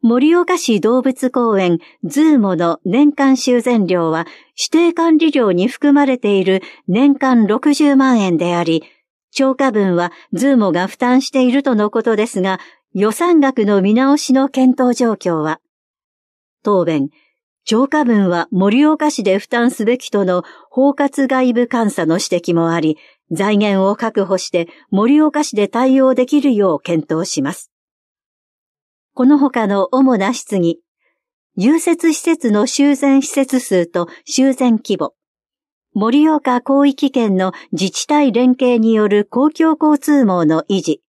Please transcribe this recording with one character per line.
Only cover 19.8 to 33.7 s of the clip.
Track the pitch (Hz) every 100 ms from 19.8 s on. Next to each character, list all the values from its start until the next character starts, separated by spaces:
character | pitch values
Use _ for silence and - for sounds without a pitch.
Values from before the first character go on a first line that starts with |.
| 214
べ | 247
き | -
と | 208 185
の | 180 - - _
包 | - 277
括 | 285 285 285 269
外 | 262 254
部 | 233 240
監 | 240 220
査 | - 160
の | 165
指 | -
摘 | 175 170
も | 170 165
あ | 170
り、 | 160 156 - _ _
財 | 165 196 208
源 | 208 196 190
を | 208
確 | 226 214 190
保 | 190
し | -
て | 175 170 - _
盛 | 190 226 294
岡 | 311 294
市 | 294 214
で | 202
対 | - 262 269
応 | 262 254
で | 254
き | 294
る | 277 220
よ | 196 151
う |
検 | - 165 147
討 | 160 185
し | -
ま | 139
す。 | 180 - _ _ _ _ _ _ _ _ _ _ _ _ _ _
こ | - 254
の | 294
他 | 269 - -
の | 202 190
主 | 254 262 233
な | 196
質 | - - 202
疑。 | 170 165 _ _ _ _ _ _ _ -
融 | 208 320
雪 | 349 339 339
施 | 302
設 | - 320 240
の | 208 240
修 | - 285 277
繕 | 277 269
施 | 269
設 | - 262 254
数 | 247